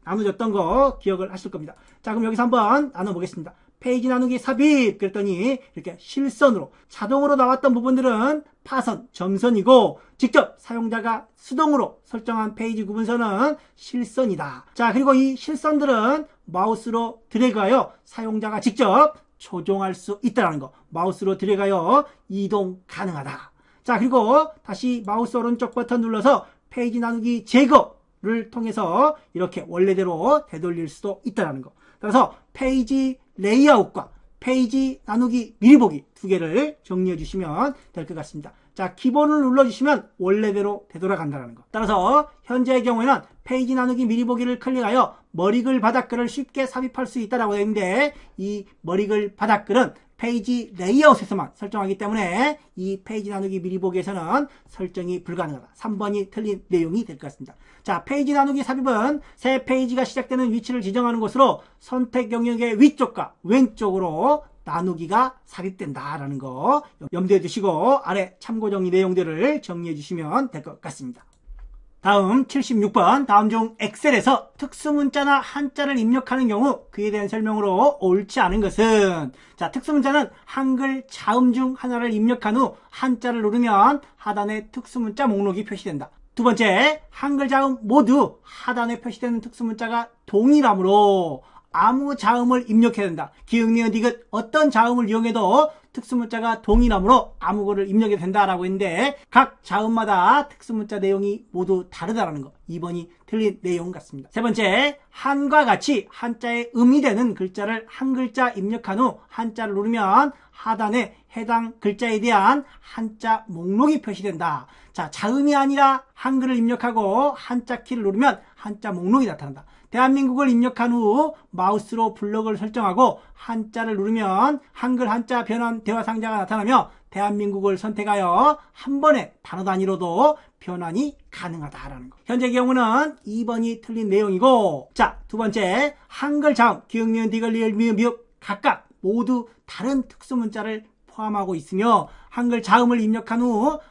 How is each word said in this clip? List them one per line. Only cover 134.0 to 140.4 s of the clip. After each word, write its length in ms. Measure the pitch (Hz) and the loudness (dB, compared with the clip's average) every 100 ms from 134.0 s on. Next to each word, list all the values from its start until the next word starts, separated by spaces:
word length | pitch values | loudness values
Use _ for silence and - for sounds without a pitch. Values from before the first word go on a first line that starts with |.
| 214 | 0
내용이고, 840 | 196 208 185 254 247 196 147 - | 2 2 2 4 4 2 -2 -6
자, 280 | - - - - | 0 0 -2 -10
두 80 | 220 | -6
번째, 600 | 220 220 190 214 294 294 _ | -2 0 0 0 0 -4 _
한글 460 | - 285 294 294 | -8 -4 2 2
자음, 260 | 254 233 - - | 4 4 2 -4
기역, 200 | 226 226 | -4 0
니은, 220 | 226 220 | 0 0
디귿, 200 | 226 233 | -2 -2
리을, 200 | 226 220 | 0 0
미음, 240 | 214 233 214 | 2 2 2
미흡 300 | 240 240 _ _ | 2 0 _ _
각각 480 | - 202 285 - _ _ | -10 -2 0 0 _ _
모두 480 | 185 226 226 247 233 _ | -2 0 0 -2 -4 _
다른 440 | - - 220 277 254 | -18 -8 -4 -2 -4
특수문자를 760 | - - 254 | -10 -8 -4